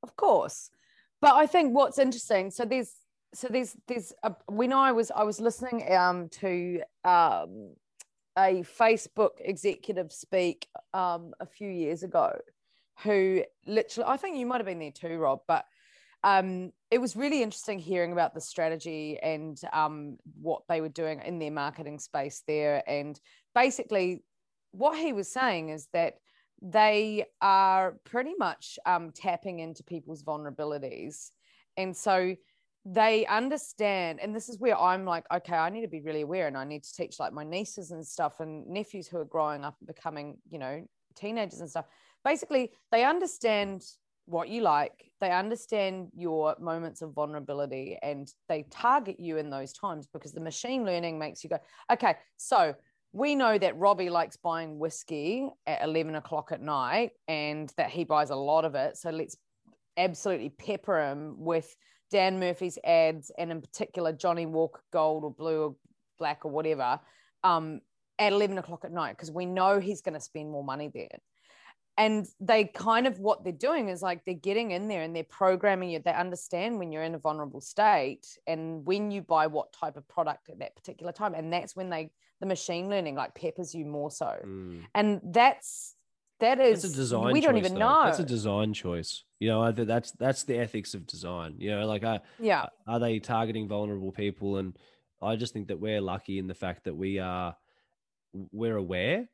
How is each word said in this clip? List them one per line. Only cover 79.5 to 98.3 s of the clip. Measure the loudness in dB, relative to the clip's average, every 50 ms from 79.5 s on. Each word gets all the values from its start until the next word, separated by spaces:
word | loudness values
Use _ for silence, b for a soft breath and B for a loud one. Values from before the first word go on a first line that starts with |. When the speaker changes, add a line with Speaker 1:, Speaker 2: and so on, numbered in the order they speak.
| 0 -2 -6 _ -8
Speaker 1:
type | -8 -8 -8 -8 -10
of | -20 _
product | -4 -2 -2 -2 -2 -6 _ -20
at | -14 -12
that | -12 -12 _
particular | -14 _ -18 -16 _ -10 -10 -6
time. | -4 -4 -4 -4
And | -4 -4 -2 -2
that's | -2 -4 -4 -10
when | -10 -8 -6
they, | -6 -6 -6 -8 _ _ _ _ _ _
the | -4
machine | -2 -2 -2 -2 -6 -4 -4 -4 -2
learning, | -2 -2 -2 -2 -4
like, | -4 -6 -6 _
peppers | -6 -6 -6 -6 -6 -10 -8 -8
you | -8 -8
more | -6 -4 -6 -6 -6
so. | -6 -4 -4 -4 -4 -6 -8
Speaker 2:
Mm. | -10 -10 -10 -10 -10 -12 -12 -14 -2 _
Speaker 1:
And | 2 4 4 2 0 -2
that's, | 2 4 8 8 8 6 4 -8 -14 -14 -12 -14 -16 -18 _ _ _ _ _ _ _ _ _
that | 2 4 4 8
is, | 8 6 6 6
Speaker 2:
That's | 2 -4 -2
a |
design | -2 0 2 2 2 4 4 4
Speaker 1:
we | 6 6
don't | 6 6
Speaker 2:
choice, | 6 4
Speaker 1:
even | 2 0
Speaker 2:
though. | 2
Speaker 1:
know. | 4 6 6 6 6
Speaker 2:
That's | 6 4 2
a | 0
design | 0 0 0 0 2 2 2 2 2 0
choice. | -2 -2 -4 -2 -2 -4 -6 -10 -12 -12 _ _ _
You | 2 2
know, | 4 4 4
I, | 2 2
that's, | 2 0 2 2 0 0 -2 -8
that's | _ 0 0 0 0 0
the | -2 0
ethics | 0 0 -2 -2 -6 -6 -6 -10
of | -12 -10
design. | -12 -14 -10 -8 -8 -6 -6 -8 -10 -10 -8
You | -4 -2 -2
know, | 0 0
like, | 0 -2 0 0
uh, | -2 -2 -2 b b b b
Speaker 1:
Yeah. | 2 2 2 2 2 -4 _ _ _
Speaker 2:
are | -4 -2 0
they | 2 2 0 -2
targeting | -2 -2 0 0 0 0 -2 -6 -4 -4
vulnerable | -4 -4 -2 -4 -4 -6 -6 -6 -6
people? | -4 -4 -4 -4 -4 -4 -2 -2
And | -2 -4 -4 -8 b b b b b b b b _
I | -4 -2 -2
just | -2 -4 -6 -6
think | -10 -8 -8
that | -8 -6
we're | -4 -2 -2 -2
lucky | -2 -2 -4 -6 -6 -6 -6 -4
in | -4
the | -6 -8
fact | -6 -6 -6 -6 -6 _
that | -8 -6
we | -4 -4 -2 -2 -2
are, | -4 -4 -4 -4 -4 -6 -8 _ _ _ _ _ _ _ _ _ _ _ _ _ _ _